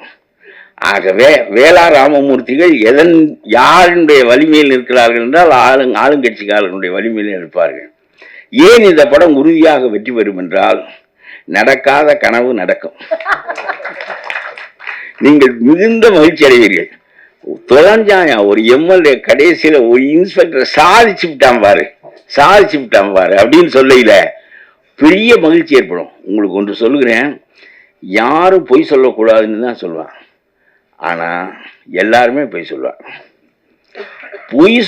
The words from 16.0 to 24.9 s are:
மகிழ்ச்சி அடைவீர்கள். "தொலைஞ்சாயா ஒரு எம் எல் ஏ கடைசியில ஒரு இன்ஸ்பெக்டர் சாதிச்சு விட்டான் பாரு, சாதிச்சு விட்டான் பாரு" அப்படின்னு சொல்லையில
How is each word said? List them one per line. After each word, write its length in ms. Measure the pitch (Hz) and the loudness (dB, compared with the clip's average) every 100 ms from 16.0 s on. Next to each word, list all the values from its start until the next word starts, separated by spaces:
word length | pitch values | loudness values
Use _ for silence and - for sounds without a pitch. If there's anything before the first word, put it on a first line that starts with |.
| 226 | 2
மகிழ்ச்சி 340 | 180 156 - 143 | 4 2 2 2
அடைவீர்கள். 440 | 123 104 87 82 _ _ _ _ _ - - - | 4 2 0 -8 _ _ _ _ _ -18 -12 0
"தொலைஞ்சாயா 680 | 131 180 220 208 196 165 113 101 | 4 4 2 2 0 0 0 0
ஒரு 160 | 104 110 131 | 2 2 2
எம் 140 | 165 | 2
எல் 140 | 185 151 | 2 2
ஏ 60 | 127 - | 0 0
கடைசியில 520 | 131 165 156 156 147 117 | 0 0 0 0 2 2
ஒரு 120 | 123 135 160 | 0 0 -2
இன்ஸ்பெக்டர் 560 | 190 180 170 139 123 | -2 -2 -2 -2 -4
சாதிச்சு 520 | 147 165 214 226 190 170 | 0 2 4 2 -2 -8
விட்டான் 340 | 143 131 123 | -2 0 2
பாரு, 220 | 101 90 - - - - - - | 2 0 -4 -14 -20 -20 -8 0
சாதிச்சு 420 | 147 208 185 147 | 2 2 2 -4
விட்டான் 340 | 120 107 101 95 | -2 -2 0 0
பாரு" 180 | 90 98 | 0 0
அப்படின்னு 300 | 113 156 165 135 | 2 2 2 2
சொல்லையில 380 | 135 127 110 98 82 - _ - _ _ _ | 2 2 2 2 0 -6 _ -20 _ _ _